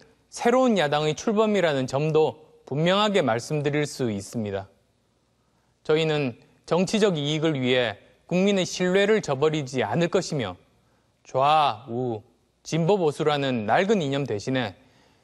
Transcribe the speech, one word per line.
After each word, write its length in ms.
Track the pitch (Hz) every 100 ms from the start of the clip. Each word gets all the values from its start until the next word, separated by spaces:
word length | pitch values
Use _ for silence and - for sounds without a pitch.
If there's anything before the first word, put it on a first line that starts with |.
| - _ _
새로운 480 | - 233 247 254 208
야당의 360 | 147 147 156
출범이라는 720 | 151 - 208 220 202 170 139 127
점도 580 | 131 156 156 151 - - _ -
분명하게 560 | 135 170 190 214 196
말씀드릴 640 | 139 117 - 151 143 147 147
수 240 | - 127
있습니다. 580 | 101 98 120 104 98 95 _ _ _ _ _ _ _ _ _ _ _
저희는 560 | - 156 160 151 135 120 - _ -
정치적 500 | 165 185 220 208 160
이익을 440 | 143 156 160 143
위해 400 | 127 127 120 101 - _ -
국민의 380 | 180 196 202
신뢰를 580 | 175 - 180 185 202 214
저버리지 600 | - 131 156 156 131 131
않을 240 | 104 127 170
것이며 480 | 190 - 156 104 90 _ _ _ _ _ _
좌우, 1000 | - 131 139 156 143 107 120 120 127 110 - _ _ _
진보 360 | - 160 165 202
보수라는 680 | 160 139 151 147 139 123 104
낡은 360 | 127 190 220
이념 220 | 143 139
대신에 520 | 135 110 - 131 113 - _ _ _ _